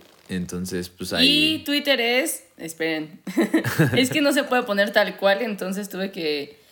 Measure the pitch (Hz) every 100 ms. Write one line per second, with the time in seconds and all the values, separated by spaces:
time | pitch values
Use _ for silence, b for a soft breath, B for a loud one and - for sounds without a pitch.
0 | - _ - 92 87 90 90 92 87 -
1 | 90 - 269 294 311 311 294 285 285 247
2 | 233 247 320 - - - 165 - 165 156
3 | 156 - - 254 226 233 - - 147 -
4 | 254 311 285 277 - 247 247 - 311 320
5 | 190 - 196 196 233 196 185 196 202 180
6 | 190 190 160 147 143 b b